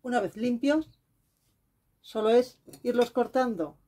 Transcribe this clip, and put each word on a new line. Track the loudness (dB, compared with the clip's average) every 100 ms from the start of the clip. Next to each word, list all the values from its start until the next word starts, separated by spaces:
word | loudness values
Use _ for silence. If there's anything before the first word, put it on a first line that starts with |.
Una | -2 -4
vez | -4 -4
limpios, | -4 0 0 0 -2 _ _ _ _ _ _ _ _ _ _ _
solo | -10 -2 4
es | 4 2 _ -20 -8
irlos | -2 0 0
cortando | 0 0 0 0 -2 -8 -10